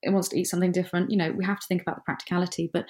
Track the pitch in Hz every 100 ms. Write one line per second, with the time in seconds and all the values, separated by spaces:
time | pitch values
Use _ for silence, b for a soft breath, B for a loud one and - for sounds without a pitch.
0 | 170 196 185 - 180 175 180 180 180 180
1 | 185 208 160 - 185 196 - 180 - -
2 | - - - 180 180 - 170 170 -